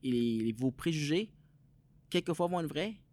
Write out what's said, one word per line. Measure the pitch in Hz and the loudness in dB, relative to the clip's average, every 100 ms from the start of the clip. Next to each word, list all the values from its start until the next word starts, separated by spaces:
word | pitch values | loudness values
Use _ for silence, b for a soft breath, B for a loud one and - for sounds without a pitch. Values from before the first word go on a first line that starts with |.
Et | 135 | 0
les, | 120 120 113 | 2 2 2
les, | 113 | -2
vos | 110 131 | 0 -2
préjugés, | 123 170 160 147 160 220 - - - - - _ - - | 0 -2 0 0 0 0 -8 -20 -20 -20 -20 _ -20 -2
quelquefois | 175 170 160 175 | 0 0 0 2
vont | 180 | 2
être | 160 | -2
vrais | 147 196 208 - | -2 -4 -6 -16